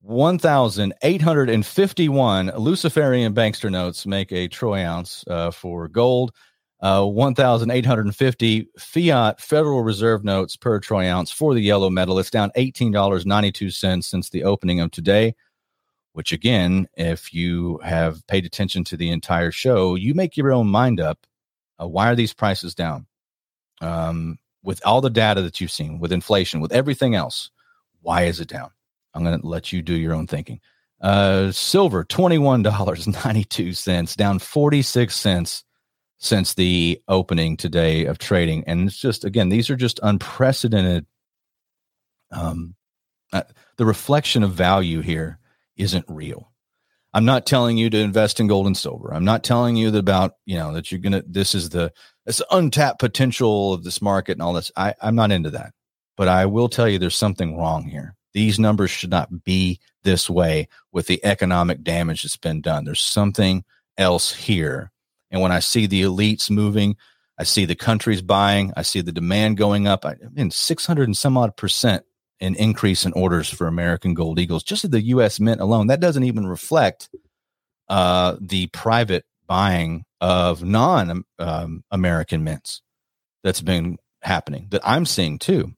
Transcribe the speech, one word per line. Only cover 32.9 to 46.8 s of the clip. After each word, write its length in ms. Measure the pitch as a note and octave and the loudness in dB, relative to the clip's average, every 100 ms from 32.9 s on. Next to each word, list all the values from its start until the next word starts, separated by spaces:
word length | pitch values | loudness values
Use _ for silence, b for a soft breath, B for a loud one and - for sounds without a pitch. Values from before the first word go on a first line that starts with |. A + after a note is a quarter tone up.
| E2 G2+ | -2 -4
ninety-two 640 | G2 - A2 G2 - F2+ | -4 0 0 0 -4 -4
cents, 420 | F2+ - F2+ E2 | -4 -2 -2 -2
down 220 | - G2+ F#2+ | 0 0 0
forty-six 800 | - D3+ D3 C#3+ C3 B2+ A#2+ | -2 0 2 2 2 0 0
cents 480 | - G#2 F2+ E2 - _ _ _ _ _ _ | 0 0 0 -2 -8 _ _ _ _ _ _
since 340 | - G#2+ F2 | -2 0 0
the 480 | - F2+ F2+ E2+ E2 - | 0 2 2 2 -2 0
opening 500 | F#2+ F2+ E2+ D#2+ D#2+ | 0 2 0 0 -2
today 480 | E2+ E2+ E2 D#2+ | -2 0 2 2
of 140 | C#2+ D#2 | -2 -4
trading. 440 | - F#2+ E2 D#2+ D#2+ | 0 2 2 -2 -2
And 200 | E2+ F#2+ | -2 -2
it's 100 | - | -2
just, 260 | C3 G#2+ | -4 -2
again, 260 | G2+ A2 F2+ | -2 0 2
these 220 | A2 A#2+ | 2 0
are 40 | |
just 240 | C3 B2 - | 0 -2 0
unprecedented. 1040 | G#2+ G2 - - C3 C3+ A#2+ G#2+ F#2 F2 D2+ _ _ _ _ _ _ _ _ _ _ _ _ | 0 0 -2 0 2 2 0 2 2 0 -4 _ _ _ _ _ _ _ _ _ _ _ _
Um, 440 | E2+ E2 E2 E2+ F2 _ _ _ _ _ | -8 -6 -6 -10 -16 _ _ _ _ _
uh, 100 | E3+ - _ b - | -6 -6 _ b 0
the 80 | |
reflection 580 | A2 G2+ - D3 - B2 | 2 2 0 0 2 0
of 100 | G2+ | 0
value 480 | F2 F2+ G2 F2+ E2 | 2 2 2 2 -2
here 380 | D#2 D#2+ D#2 D#2+ _ _ _ - | -2 -4 -6 -10 _ _ _ -6
isn't 280 | G2+ F2+ - | -2 -2 -4
real. 440 | D#2 D2+ - - _ _ _ | -12 -12 -14 -18 _ _ _